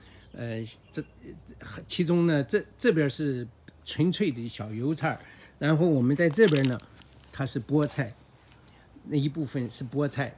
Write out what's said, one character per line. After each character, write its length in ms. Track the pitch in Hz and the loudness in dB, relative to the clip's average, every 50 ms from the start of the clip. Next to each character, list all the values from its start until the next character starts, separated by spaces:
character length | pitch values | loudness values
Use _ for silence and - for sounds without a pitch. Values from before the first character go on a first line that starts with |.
| - - - - - - | -20 -20 -20 -20 -20 -18
呃， 320 | - - 120 117 113 113 113 113 - - - - | -14 -10 -8 -8 -6 -8 -8 -10 -14 -18 -20 -14
这， 120 | - - - - - - - - - - - - - - - - - - - | -12 -12 -12 -12 -16 -20 -20 -18 -18 -18 -20 -20 -20 -18 -16 -14 -14 -14 -12
其 180 | - - - 175 | -4 -2 0 2
中 220 | 156 175 175 170 | 2 4 4 4
呢， 160 | 170 156 143 135 | 4 4 2 2
这， 200 | - 208 202 - - - | 0 -2 -2 -2 -6 -8
这 160 | - - 240 180 | 0 2 4 4
边 140 | 151 147 | 4 2
儿 20 | 139 | 2
是 360 | - - 151 143 131 123 120 113 - _ _ - - - - | 0 -2 -2 -2 -2 -4 -6 -8 -12 _ _ -20 -20 -18 -14
纯 280 | - - - 156 185 | -6 -2 0 2 2
粹 200 | 170 - 208 165 | 2 2 0 0
的 160 | 120 117 117 | -2 -4 -8
小 240 | 117 - - 104 107 | -10 -10 -10 -10 -8
油 220 | 107 113 123 147 160 | -6 -4 -4 -4 -2
菜 160 | 151 156 156 | -2 -2 -4
儿， 100 | 117 - - - - - - - - | -4 -6 -10 -18 -20 -20 -20 -20 -10
然 180 | - - 151 160 | -2 2 2 4
后 120 | 151 175 | 4 4
我 120 | 175 151 131 | 4 4 4
们 160 | 120 127 143 | 4 4 4
在 140 | 143 170 160 | 4 2 2
这 180 | 143 220 226 180 | 6 6 6 6
边 140 | 151 139 131 | 6 4 2
儿 40 | 127 | 2
呢， 100 | 120 - - - - - - - - - - - | 0 -2 -6 -12 -20 -20 -20 -20 -20 -20 -20 -12
它 120 | - - 135 | -8 -6 -6
是 160 | - - 139 | -4 -4 -6
菠 240 | 107 - 139 151 147 | -4 0 0 2 0
菜， 300 | 143 - - 131 101 - - - - - _ - - - - - - - - - - - - - | 0 -2 -4 -6 -6 -10 -16 -20 -20 -20 _ -20 -20 -20 -20 -20 -20 -20 -20 -20 -20 -20 -20 -8
那 120 | - - | -4 -2
一 100 | 143 139 | 0 0
部 160 | 151 139 165 147 | -2 -2 -4 -6
分 240 | 123 - 139 120 110 | -4 -4 -6 -6 -6
是 120 | - - 139 | -8 -10 -10
菠 240 | 117 139 139 147 | -6 -4 -2 -2
菜。 240 | 135 - 147 135 113 - | -2 -2 -4 -6 -6 -8